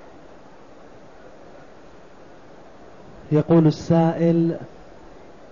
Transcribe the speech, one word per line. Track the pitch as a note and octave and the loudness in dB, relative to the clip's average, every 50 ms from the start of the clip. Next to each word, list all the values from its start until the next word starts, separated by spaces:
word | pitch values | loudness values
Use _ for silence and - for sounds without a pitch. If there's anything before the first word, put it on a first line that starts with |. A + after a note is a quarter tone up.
| - - - - - - - - - - - - - - - - - - - - - - - - - - - - - - - - - - - - - - - - - - - - - - - - - - - - - - - - - - - - - - - - - - | -20 -20 -20 -20 -20 -20 -20 -20 -20 -20 -20 -20 -20 -20 -20 -20 -20 -20 -20 -20 -20 -20 -20 -20 -20 -20 -20 -20 -20 -20 -20 -20 -20 -20 -20 -20 -20 -20 -20 -20 -20 -20 -20 -20 -20 -20 -20 -20 -20 -20 -20 -20 -20 -20 -20 -20 -20 -20 -20 -20 -20 -20 -20 -16 -8 -4
يقول | D3+ D3+ - - E3+ E3+ D#3+ | -2 -2 0 2 2 4 4
السائل: | D3+ D3+ - - - E3+ E3 E3 E3 E3 - E3 E3+ E3+ E3+ E3 E3 - - - - - - - - - - - - - - - - - - - - | 2 0 -2 -2 -2 0 0 0 0 -2 -2 -2 0 0 0 0 -2 -4 -8 -12 -18 -20 -20 -20 -20 -20 -20 -20 -20 -20 -20 -20 -20 -20 -20 -20 -20